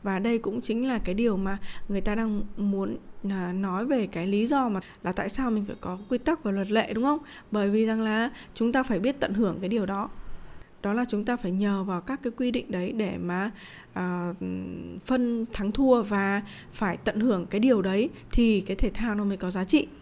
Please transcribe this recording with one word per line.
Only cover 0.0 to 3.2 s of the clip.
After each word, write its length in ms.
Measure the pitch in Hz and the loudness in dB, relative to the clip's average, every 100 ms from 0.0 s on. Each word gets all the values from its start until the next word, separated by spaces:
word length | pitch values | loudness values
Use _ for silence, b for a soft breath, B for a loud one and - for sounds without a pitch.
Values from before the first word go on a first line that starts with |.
Và 160 | 208 190 | -2 0
đây 180 | 226 233 | 2 0
cũng 240 | 214 226 | 0 -4
chính 260 | 247 226 262 | -2 0 0
là 120 | 254 | 0
cái 160 | - 196 | 0 2
điều 220 | 233 208 | 2 2
mà 200 | 196 196 B B - | 0 -2 B B -2
người 140 | 196 | 0
ta 140 | 214 208 | 2 2
đang 260 | 226 208 208 - | 0 0 -2 0
muốn, 400 | 202 196 196 226 - - | 0 0 -2 -4 -10 -8